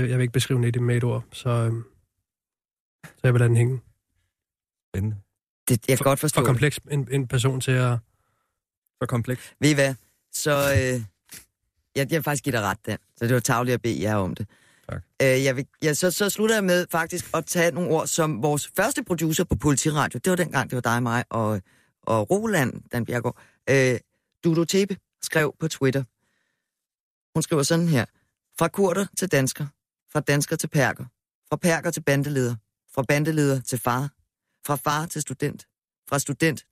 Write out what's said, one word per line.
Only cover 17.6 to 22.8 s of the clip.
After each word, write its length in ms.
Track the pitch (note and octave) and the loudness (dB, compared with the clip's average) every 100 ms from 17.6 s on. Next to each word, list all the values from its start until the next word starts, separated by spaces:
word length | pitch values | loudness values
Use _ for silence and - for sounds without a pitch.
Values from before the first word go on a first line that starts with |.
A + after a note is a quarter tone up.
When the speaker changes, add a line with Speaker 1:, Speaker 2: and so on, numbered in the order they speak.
| E3+ | 2
Speaker 3:
nogle 180 | D#3+ F3+ | 2 0
ord, 180 | D#3+ G#2 | 0 0
som 360 | - D#3 A#2 | 0 0 0
vores 280 | D3 D3 - - | 0 0 -2 -2
første 280 | G#3+ D4 | 0 -2
producer 400 | A#3+ E3+ E3 D#3 | -4 -2 0 0
på 120 | - - | 0 0
Politiradio, 640 | D3 C#3 D#3+ D3+ B2 B2 | 2 2 0 0 0 -2
det 60 | - | 0
var 60 | F#3 | 0
dengang, 320 | D#3+ C#3+ A#2 | 0 -2 -2
det 60 | B2+ | -2
var 60 | A#2 | 0
dig, 100 | A#2+ | 0
mig 200 | A#2+ A#2 - | 0 -2 -2
og, 320 | A2+ G#2+ G#2+ - _ _ _ | -2 -2 -2 -6 _ _ _
og 280 | - A2+ G#2 | -2 -2 2
Roland, 500 | G3 A3+ F#3+ B2 - | 0 2 0 0 -4